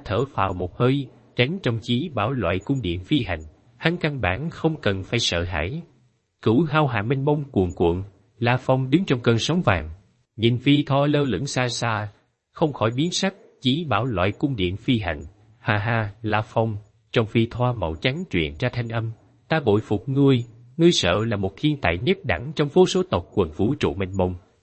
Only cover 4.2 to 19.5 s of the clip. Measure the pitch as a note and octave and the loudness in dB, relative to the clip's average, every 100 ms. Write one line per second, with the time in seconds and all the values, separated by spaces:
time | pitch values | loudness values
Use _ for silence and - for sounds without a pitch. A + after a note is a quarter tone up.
4.2 | F#2 F#2 D#3+ - D#3+ D#3 - F#2+ F#2 A#2+ | -2 -2 -4 -2 -2 -2 -2 -2 -2 -2
5.2 | - F2 E2+ E2 E2 D#3 - _ _ _ | 0 -2 -2 -4 -4 -6 -12 _ _ _
6.2 | _ _ A#2 A#2 E3 D#3 C#3+ A2+ A2 C#3 | _ _ 2 2 4 2 2 0 -2 0
7.2 | C#3 D3 C#3 G2+ F2+ E2 E2+ F2+ G2+ - | 0 0 0 0 0 2 0 0 -4 -14
8.2 | _ - A#2 B2+ - C3 C3 D#3 G3 B2+ | _ -4 0 0 2 0 2 0 2 0
9.2 | A#2 A2+ - E3+ F3 F#2 D#2 - _ _ | 2 2 2 0 2 0 -2 -12 _ _
10.2 | _ - A2+ A#2+ C#3 D3 C#3+ C#3 D3 D3 | _ 0 2 2 4 2 4 2 2 2
11.2 | C#3 F#2+ C3+ - B2 A#2+ A#2 G#2+ G#2 - | 0 -2 -2 -2 -2 -2 -2 -2 -6 -12
12.2 | _ _ _ - D#3+ - F#2 A#2+ E3+ - | _ _ _ -2 -2 0 0 0 -2 -2
13.2 | F#3+ - - _ B2+ D3 E3 G2+ C3 F#2+ | -4 -4 -16 _ -2 0 0 -2 0 0
14.2 | F#2+ - D3 B2 F2+ F#2+ - A#2+ F#2+ D#2 | 0 0 -2 0 -2 -2 0 0 0 -6
15.2 | D#2 - _ _ - G#2 G#2+ A#2 G#2+ - | -10 -20 _ _ -2 0 0 -2 -2 -6
16.2 | G#2+ G#2+ A2 A#2 A2+ G#2 - _ _ B2+ | -2 -2 0 0 0 -2 -12 _ _ -2
17.2 | A2 A#2+ A2+ A#2 B2 A#2+ E2 D#2+ C3 C#3+ | 0 2 0 0 -2 -2 -4 -2 -2 -4
18.2 | F#3 F2 D2+ D#2 B2 B2 A#2 A#2 A2+ A2+ | -2 0 0 -2 -4 -4 -6 -4 -6 -8
19.2 | _ _ - | _ _ -2